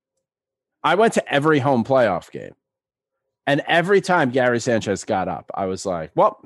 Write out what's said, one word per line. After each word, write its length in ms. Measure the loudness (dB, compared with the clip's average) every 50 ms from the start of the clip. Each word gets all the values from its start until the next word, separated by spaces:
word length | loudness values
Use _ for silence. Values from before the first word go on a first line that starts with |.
| _ _ _ _ _ _ _ _ _ _ _ _ _ _ _ _ -2
I 120 | 0 2
went 180 | 2 2 2 2
to 200 | -2 -2 0 -2
every 260 | 0 2 2 2 2
home 240 | 2 2 0 0 0
playoff 480 | 2 2 4 4 2 0 -2 -6 -10
game. 220 | -14 -14 -14 -16 -18 _ _ _ _ _ _ _ _ _ _ _ _ _ _ _ _ _ _
And 140 | -2 -2 -2 0
every 340 | 0 0 0 2 2 2 2
time 300 | 2 2 2 2 2 2
Gary 280 | 0 0 2 2 0 0
Sanchez 440 | 0 0 0 0 0 -2 -4 -4 -4
got 240 | -4 -4 -2 -2
up, 240 | -4 -6 -8 -10 -10 -8
I 140 | -6 -6
was 180 | -4 -6 -6 -6
like, 260 | -6 -6 -6 -8 -4 _
"Well, 240 | 0 0 0 0 -4 -10